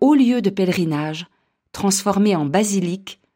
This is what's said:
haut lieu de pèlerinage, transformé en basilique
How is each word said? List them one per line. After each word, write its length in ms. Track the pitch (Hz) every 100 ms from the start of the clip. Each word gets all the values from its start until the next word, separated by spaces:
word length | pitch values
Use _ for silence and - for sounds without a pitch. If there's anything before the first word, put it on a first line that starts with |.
haut 140 | 262
lieu 260 | 294 240 247
de 100 | 190
pèlerinage, 760 | 196 180 180 160 147 156 156 175 _ _ _ _
transformé 640 | - 196 190 208 190 208 170
en 100 | 143
basilique 720 | 185 214 196 175 190 - - _